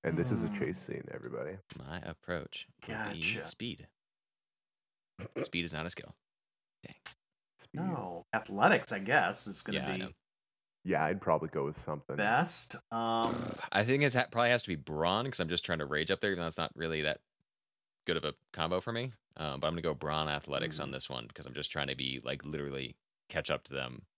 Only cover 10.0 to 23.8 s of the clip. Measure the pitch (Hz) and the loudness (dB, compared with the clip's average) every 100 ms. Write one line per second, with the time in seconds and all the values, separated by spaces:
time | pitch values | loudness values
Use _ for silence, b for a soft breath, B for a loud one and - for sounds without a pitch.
10 | 62 - _ _ _ _ _ _ 90 85 | -4 -10 _ _ _ _ _ _ 0 4
11 | 78 98 - 78 80 - 69 - - 104 | 4 2 4 2 4 0 -2 -2 -4 -6
12 | - 143 104 123 175 - - - _ 113 | -4 0 4 4 4 0 -4 -10 _ -2
13 | 113 117 117 - 120 - B - 110 135 | 0 2 2 0 -4 -6 B 2 4 6
14 | 143 123 123 117 120 120 - 80 69 76 | 6 4 2 4 6 4 2 -2 -2 2
15 | 85 101 131 - 82 87 - 101 73 76 | 4 4 0 -2 2 2 2 0 2 0
16 | 80 98 104 90 85 82 82 - 82 78 | 2 2 2 2 0 0 -2 -2 -2 2
17 | 76 - _ _ _ _ _ _ _ _ | 2 0 _ _ _ _ _ _ _ _
18 | - 82 76 - _ - 80 90 - 117 | 0 0 0 -6 _ -2 0 0 0 -4
19 | 127 117 _ - 78 67 76 85 82 71 | -4 -8 _ -6 -4 0 0 0 -2 -2
20 | 76 78 78 73 73 69 65 - 69 67 | -2 0 0 -2 -2 -2 -2 -4 -6 -6
21 | - 64 57 - 67 65 73 78 69 65 | -6 -6 -10 -12 -10 -6 -4 -2 -2 -2
22 | 67 65 62 69 71 76 71 69 65 - | -4 -4 -4 -6 -4 -4 -4 -4 -8 -10
23 | _ _ _ 82 - 73 - 67 | _ _ _ -4 0 -2 -2 -6